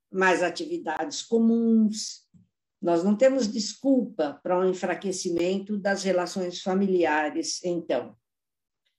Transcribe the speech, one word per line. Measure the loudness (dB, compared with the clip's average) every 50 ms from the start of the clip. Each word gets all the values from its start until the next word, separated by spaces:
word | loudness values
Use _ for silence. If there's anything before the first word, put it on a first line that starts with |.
| _ _
mais | -2 2 4 4 4 4
atividades | 2 0 -2 -4 -6 -6 -6 -6 -4 -6 -4 -4 -4 -6 -6 -10
comuns. | -6 -2 2 4 4 4 4 4 4 4 4 4 4 2 0 -2 -8 -10 -12 -16 _ _ _ -20 _ _ _ _ _ _ _ _
Nós | -2 0 0 2 2
não | 2 2
temos | 4 4 4 4 4 0 -2
desculpa | -2 -4 -6 -6 -8 -4 0 2 2 2 2 -2 -4 -4 -4 -4 -4 -8 _
para | -2 0 2
um | 2 0
enfraquecimento | 0 -2 -2 -4 -4 -4 -4 -6 -6 -4 -4 -4 -2 0 0 0 -2 -2 -4 -4 -6 -4
das | -2 -2 -2 0 0
relações | 0 0 0 0 -2 -4 -6 -6 -6 -6 -6
familiares, | -4 -2 0 0 2 2 2 2 2 2 2 0 0 -2 -2 -4 -4 -4 -6 -6 -4
então. | -4 -4 -4 -2 -2 -2 -2 -2 -6 -14 _ _ _ _ _ _ _ _ _ _ _ _ _ _ _ _